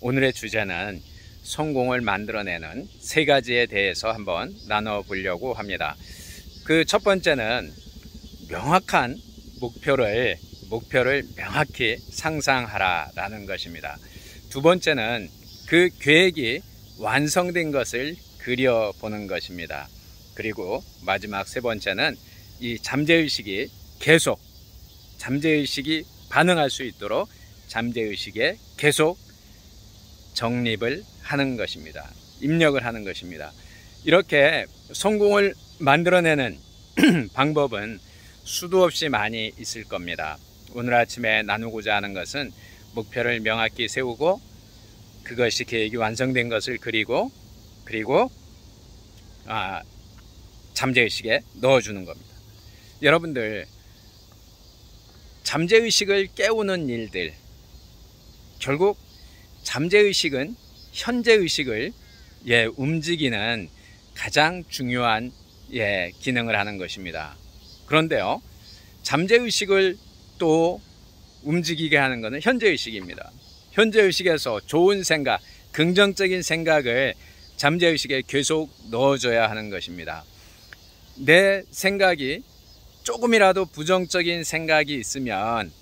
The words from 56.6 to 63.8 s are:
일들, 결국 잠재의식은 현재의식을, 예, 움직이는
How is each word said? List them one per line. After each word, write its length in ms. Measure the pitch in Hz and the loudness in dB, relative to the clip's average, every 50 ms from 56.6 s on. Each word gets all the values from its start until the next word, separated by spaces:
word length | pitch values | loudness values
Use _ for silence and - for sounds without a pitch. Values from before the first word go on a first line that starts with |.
| 214 196 190 180 160 131 | 0 -2 -2 -2 -4 -4
일들, 420 | 120 117 113 104 - 92 87 80 76 - - - - - - - - - - - - - - - - - - - - - - - - - | -4 -6 -6 -6 -6 -6 -6 -6 -6 -12 -20 -20 -20 -20 -20 -20 -20 -20 -20 -20 -20 -20 -20 -20 -20 -20 -20 -20 -20 -20 -20 -20 -14 -10
결국 400 | - 131 139 151 180 202 202 - - - - - - - - - - - - - - | -4 -4 -2 0 2 0 0 -2 -10 -20 -20 -20 -20 -20 -20 -20 -20 -20 -20 -14 -10
잠재의식은 920 | - - - 147 175 180 208 208 202 190 - - 165 135 127 139 165 240 - - - - - - - - | -8 -4 -4 -2 2 4 4 4 4 2 0 -2 0 -2 -2 -4 -4 -8 -14 -18 -20 -20 -20 -20 -16 -12
현재의식을, 1000 | - - - 240 247 233 240 226 220 185 160 - - 151 123 110 107 123 175 233 - - - - - - - - - - 127 | -8 -6 -4 -2 -2 4 6 6 6 6 2 0 -2 -2 -4 -2 -4 -4 -6 -8 -12 -20 -20 -20 -20 -20 -20 -20 -18 -2 4
예, 160 | 117 120 113 113 113 | 4 4 4 4 0
움직이는 920 | - 131 143 160 165 151 160 175 160 151 131 117 104 104 113 117 113 95 80 - - | -4 -2 -2 -2 -2 -2 -4 -4 -2 0 -2 -2 -2 -2 -4 -4 -4 -6 -10 -14 -20